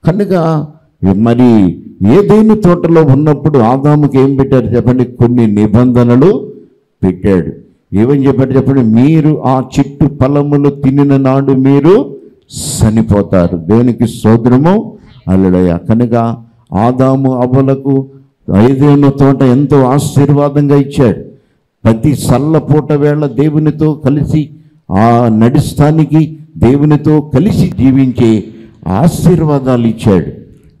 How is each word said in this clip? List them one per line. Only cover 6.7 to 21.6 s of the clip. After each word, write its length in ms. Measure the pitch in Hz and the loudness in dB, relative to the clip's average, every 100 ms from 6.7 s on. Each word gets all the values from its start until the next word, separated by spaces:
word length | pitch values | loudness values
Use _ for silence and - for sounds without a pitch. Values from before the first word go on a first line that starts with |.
| _ _ _ | _ _ _
పెట్టాడు. 480 | 95 92 101 92 78 - - _ _ 95 | -4 -2 -2 0 -2 -12 -20 _ _ -2
ఏమని 320 | 120 143 135 | 0 2 2
చెప్పాడు 240 | 120 131 | 0 0
చెప్పండి? 300 | 131 123 135 | 0 0 0
"మీరు 640 | 113 113 139 160 151 151 123 | 2 2 2 2 0 -2 -2
ఆ 180 | 131 131 - | -2 -2 -4
చెట్టు 260 | 139 - 147 | -4 -2 -4
ఫలములు 640 | - 131 143 143 143 143 | -2 -2 0 0 0 0
తినిన 480 | 139 135 139 143 139 | -2 -2 0 2 2
నాడు 340 | 135 135 139 | 0 0 0
మీరు 640 | 131 135 139 147 214 285 - - _ _ - | 0 2 2 2 2 0 -12 -20 _ _ -14
చనిపోతారు." 1000 | - - 110 110 110 101 95 95 87 87 | -10 -2 0 0 0 -2 0 0 0 -4
దేవునికి 500 | 80 110 123 110 113 | 0 0 0 -2 -4
స్తోత్రము. 920 | - 110 117 120 127 160 202 - - - - - | -2 0 2 2 2 2 0 -4 -18 -20 -16 -2
హల్లెలూయా. 480 | 95 95 90 90 85 | 0 2 2 0 -2
కనుక 380 | - 113 120 117 113 117 - _ _ | -2 -2 0 -2 -2 -6 -14 _ _
ఆదాము 600 | 92 117 127 131 135 135 | -2 -2 0 0 0 -2
అవ్వలకు 720 | 127 123 131 135 135 139 135 135 - _ _ - 95 117 | -2 -2 0 0 -2 -2 -4 -4 -18 _ _ -2 2 2
ఏదైనా 400 | 135 147 143 143 | 2 2 4 2
తోట 320 | 139 135 135 | 2 0 2
ఎంతో 400 | 131 123 143 143 | 2 2 2 0
ఆశీర్వాదంగా 920 | 127 143 - - 143 143 143 143 143 143 | 2 0 0 0 2 2 0 -2 0 0
ఇచ్చాడు. 440 | 139 - 123 - - - _ _ | 0 0 -2 -2 -10 -20 _ _